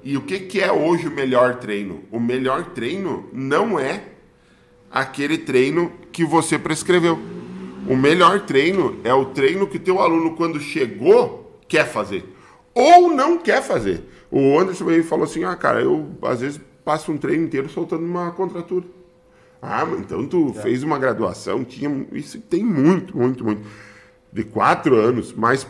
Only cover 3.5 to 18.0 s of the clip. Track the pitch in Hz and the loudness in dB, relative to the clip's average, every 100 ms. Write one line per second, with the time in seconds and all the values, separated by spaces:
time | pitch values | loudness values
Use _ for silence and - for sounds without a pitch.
3.5 | 151 226 175 135 196 - - _ _ _ | 0 0 -2 -2 -6 -12 -20 _ _ _
4.5 | _ _ _ _ 131 131 - 143 160 165 | _ _ _ _ -6 -6 -4 -2 -2 2
5.5 | 127 135 160 175 - - - 160 160 - | 2 2 0 -2 -6 -16 -4 2 2 2
6.5 | 156 - 156 - 180 165 160 - - - | -2 -2 -4 2 4 4 0 -6 -14 -14
7.5 | - - - - 131 139 175 170 196 202 | -14 -14 -10 -2 2 4 6 6 4 2
8.5 | 135 156 190 131 - 117 131 196 135 139 | 2 2 2 0 -2 2 2 2 0 0
9.5 | 185 196 160 185 185 175 165 160 160 165 | 2 -4 -2 -2 2 2 2 0 -2 -4
10.5 | 151 147 156 120 104 135 233 - - - | -4 -6 -4 -4 0 6 6 4 -6 -20
11.5 | - _ 156 147 113 95 98 - - - | -20 _ 0 2 -2 -4 -6 -8 -20 -20
12.5 | _ _ - 277 349 349 285 285 339 247 | _ _ 4 8 10 8 4 2 0 0
13.5 | 254 - 170 101 85 - - _ - 135 | 0 0 -2 -2 -4 -8 -20 _ 2 4
14.5 | 147 190 180 160 165 160 160 - - 185 | 4 2 -2 0 2 2 -2 -2 -2 -4
15.5 | 170 135 117 131 151 147 - - 123 135 | -2 0 2 2 0 -4 -6 -4 -2 -4
16.5 | 147 - _ - 156 160 147 147 160 165 | -8 -18 _ -4 -4 -4 -6 -2 -2 -2
17.5 | 147 143 - 165 160 | -4 -6 -8 -6 -6